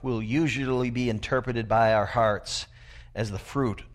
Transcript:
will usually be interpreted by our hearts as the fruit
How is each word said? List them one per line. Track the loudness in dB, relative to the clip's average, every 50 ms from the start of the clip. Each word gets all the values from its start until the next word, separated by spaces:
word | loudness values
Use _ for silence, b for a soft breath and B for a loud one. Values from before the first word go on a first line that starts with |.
| -4
will | -4 -2 -2
usually | -2 0 2 2 2 2 0 0 -2 0 0 0 0 0
be | 0 0 0 0
interpreted | 0 -2 -2 0 0 0 0 -2 -2 -2 0
by | 2 4 4 6 6 4
our | 4 2
hearts | 2 2 2 2 2 2 0 -4 -6 -8 -8 -8 -10 B B B B B B B B B
as | -6 -4 -4
the | -4 -8
fruit | -8 -6 -2 0 0 0 -2 -4 -10 -10